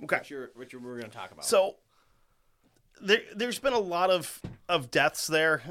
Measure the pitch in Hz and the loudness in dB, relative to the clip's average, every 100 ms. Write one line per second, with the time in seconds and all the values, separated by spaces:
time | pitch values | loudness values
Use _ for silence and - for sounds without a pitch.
0 | 151 156 - 143 123 117 123 127 123 120 | -4 -4 -4 -12 -12 -14 -18 -14 -12 -10
1 | 110 110 92 - - - 294 - _ _ | -12 -10 -14 -8 2 4 4 -2 _ _
2 | _ _ _ _ _ _ _ _ _ - | _ _ _ _ _ _ _ _ _ -8
3 | 190 220 - 202 247 214 277 240 190 170 | 2 2 2 -6 -4 -2 0 2 0 2
4 | 185 180 143 - - - - 170 123 147 | 4 2 0 -12 -14 -14 -2 -2 0 2
5 | 139 - - 156 160 151 147 | 2 2 -2 2 2 2 -2